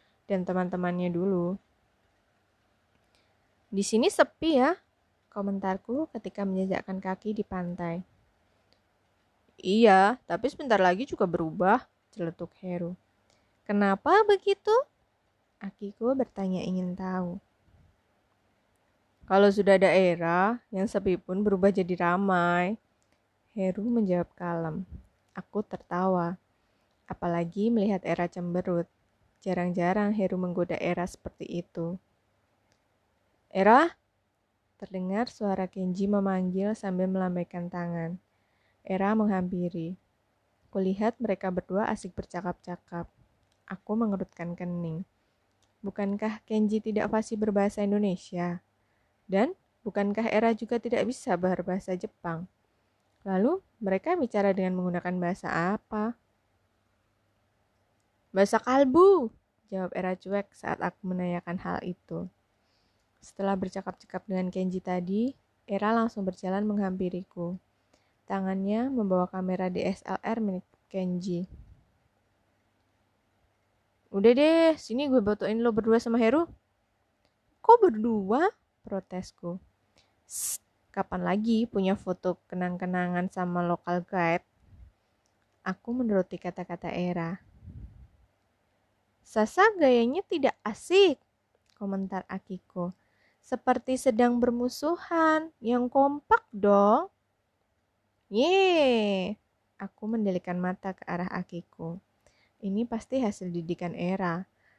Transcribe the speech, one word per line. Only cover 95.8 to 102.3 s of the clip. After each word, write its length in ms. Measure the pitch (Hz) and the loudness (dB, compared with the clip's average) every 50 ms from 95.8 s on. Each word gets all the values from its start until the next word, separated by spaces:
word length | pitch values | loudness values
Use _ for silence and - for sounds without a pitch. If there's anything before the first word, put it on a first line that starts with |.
| 247 247 | 0 2
kompak 560 | - 269 269 285 285 294 - - 440 440 - _ | 4 4 4 4 2 -2 0 2 2 2 2 _
dong." 560 | - 202 190 202 202 202 202 208 220 277 349 392 - _ _ _ _ _ _ _ _ _ _ _ _ _ _ _ _ _ _ _ _ _ _ _ | -6 0 4 6 6 8 8 6 6 4 2 -2 -8 _ _ _ _ _ _ _ _ _ _ _ _ _ _ _ _ _ _ _ _ _ _ _
"Ye!" 1120 | 196 208 262 320 370 392 392 370 359 330 294 262 247 226 214 208 202 190 185 202 214 - _ _ _ _ _ _ _ - | 0 2 4 4 4 6 6 6 6 6 4 4 4 4 2 2 0 0 -2 -4 -6 -8 _ _ _ _ _ _ _ -16
Aku 260 | 202 196 - _ - 214 | -16 -16 -14 _ -6 -4
mendelikan 520 | 226 226 214 202 185 180 - - 180 180 | -2 0 0 0 0 -2 -4 -4 -4 -2
mata 320 | 180 180 185 - - 196 | -2 -4 -4 -6 -8 -10
ke 120 | 185 - - - | -10 -10 -8 -8
arah 240 | 175 170 180 185 | -6 -6 -4 -4
Akiko. 720 | - 185 180 - - 170 170 _ _ - 170 165 170 190 - _ _ _ _ _ | -6 -6 -8 -8 -10 -14 -14 _ _ -12 -10 -10 -10 -12 -14 _ _ _ _ _